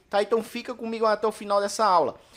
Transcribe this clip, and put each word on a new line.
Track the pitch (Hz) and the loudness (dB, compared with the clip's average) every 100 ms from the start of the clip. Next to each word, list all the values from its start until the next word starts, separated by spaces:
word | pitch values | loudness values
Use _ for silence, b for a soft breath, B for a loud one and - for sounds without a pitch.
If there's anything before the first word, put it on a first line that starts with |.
| _ | _
tá? | 202 | 0
Então | 208 226 | 2 0
fica | 214 233 233 | -2 -8 -10
comigo | 226 226 226 220 | -8 -8 -2 0
até | 208 220 | 2 -2
o | |
final | 214 208 202 | -4 -2 0
dessa | 202 - | 0 0
aula. | 214 175 127 - B | 4 4 2 -2 B